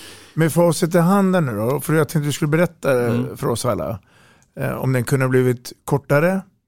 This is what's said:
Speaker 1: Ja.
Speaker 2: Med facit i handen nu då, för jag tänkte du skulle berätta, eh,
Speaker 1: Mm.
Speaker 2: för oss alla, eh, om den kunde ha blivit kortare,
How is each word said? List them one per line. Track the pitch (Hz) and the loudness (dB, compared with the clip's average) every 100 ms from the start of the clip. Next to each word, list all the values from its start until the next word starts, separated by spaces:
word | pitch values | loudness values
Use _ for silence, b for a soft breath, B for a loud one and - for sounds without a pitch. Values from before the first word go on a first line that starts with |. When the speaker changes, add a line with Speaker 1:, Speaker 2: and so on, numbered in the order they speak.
| B B B - | B B B 0
Speaker 1:
Ja. | |
Speaker 2:
Med | 160 | 0
facit | 165 175 156 165 | 4 2 2 0
i | 180 | 2
handen | 165 202 190 185 139 | 4 4 4 2 0
nu | 104 | -2
då, | 113 147 | -2 -2
för | - | 0
jag | 156 143 | 0 0
tänkte | 151 147 | -2 -2
du | |
skulle | 131 151 | -2 0
berätta, | 160 175 - 147 123 120 | 0 0 -2 0 2 2
eh, | |
Speaker 1:
Mm. | 120 127 - | 0 -4 -4
Speaker 2:
för | 131 | -4
oss | 117 | -2
alla, | 123 95 73 101 b b b b b - | -2 -2 -4 -8 b b b b b -8
eh, | 135 | -6
om | 127 131 | -4 -2
den | 127 | -2
kunde | 123 135 | 0 0
ha | 131 | 2
blivit | 127 127 120 - - | 2 2 -2 -8 -16
kortare, | - 139 - 143 170 190 - _ | -4 -4 0 2 2 -2 -6 _